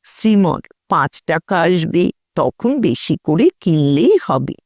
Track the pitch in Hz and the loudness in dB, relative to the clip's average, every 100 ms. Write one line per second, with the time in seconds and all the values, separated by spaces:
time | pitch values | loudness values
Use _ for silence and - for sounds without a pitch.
0 | - - 220 208 180 - - _ _ 170 | -4 -2 2 2 2 -2 -10 _ _ -2
1 | 139 - - 165 - 185 165 180 160 170 | 0 -4 -4 -6 -2 0 2 0 0 0
2 | 185 - _ - 127 - 233 285 214 120 | -2 -4 _ -4 -4 -2 -4 0 -2 -2
3 | - 151 - 156 320 _ - 156 143 143 | -2 -4 -2 2 0 _ -2 0 2 2
4 | 240 403 - 135 135 - | 2 2 0 -4 -4 -10